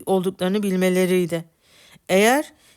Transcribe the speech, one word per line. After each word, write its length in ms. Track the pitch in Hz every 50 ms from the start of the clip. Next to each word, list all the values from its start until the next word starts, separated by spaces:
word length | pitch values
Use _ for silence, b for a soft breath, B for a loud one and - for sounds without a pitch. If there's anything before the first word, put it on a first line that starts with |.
| -
olduklarını 580 | - 190 190 175 190 - - 180 185 196 214 208
bilmeleriydi. 840 | 196 185 185 185 185 180 185 185 175 185 185 180 160 170 165 165 - b b b b b b b b b b b -
Eğer 360 | 180 190 208 226 254 294 311 - - b b b b